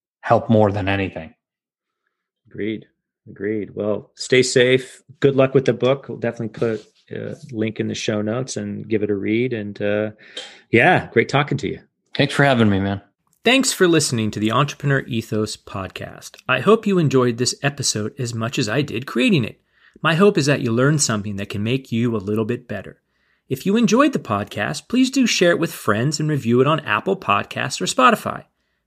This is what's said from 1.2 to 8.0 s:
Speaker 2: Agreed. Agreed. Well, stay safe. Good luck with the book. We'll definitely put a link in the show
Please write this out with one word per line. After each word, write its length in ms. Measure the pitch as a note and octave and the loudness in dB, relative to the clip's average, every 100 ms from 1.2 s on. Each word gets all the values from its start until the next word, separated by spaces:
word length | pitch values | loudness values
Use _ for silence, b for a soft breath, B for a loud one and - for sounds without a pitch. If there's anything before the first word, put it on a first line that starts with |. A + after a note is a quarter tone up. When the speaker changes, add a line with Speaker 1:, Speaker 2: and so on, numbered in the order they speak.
| D#2+ _ _ _ _ _ _ _ _ _ _ _ _ | -16 _ _ _ _ _ _ _ _ _ _ _ _
Speaker 2:
Agreed. 380 | - G2+ G#2+ - _ _ _ - | -10 -8 -8 -12 _ _ _ -20
Agreed. 440 | - G2 A2 F2+ | -8 -6 -4 -6
Well, 380 | G2+ G#2 G2+ - - | -6 -4 -4 -8 -14
stay 280 | - B2+ | 0 2
safe. 580 | B2+ C3 B2 C3 C3 - _ - | 4 4 4 2 0 -20 _ 0
Good 160 | C#3 C3 | 2 4
luck 180 | C3 | 4
with 120 | C#3 C3+ | 4 2
the 80 | |
book. 360 | A2+ B2 C#3 - | 0 0 0 -4
We'll 80 | A#2 | -8
definitely 320 | A#2 A#2 A2+ - | -6 -6 -8 -4
put 260 | A#2 A2 - _ - | -4 -4 -8 _ -14
a 240 | G2+ A2 G#2 - | -12 -10 -12 -10
link 280 | A#2 A2 G#2+ | -6 -4 -4
in 80 | A2 | -6
the 80 | |
show 260 | G#2 | -4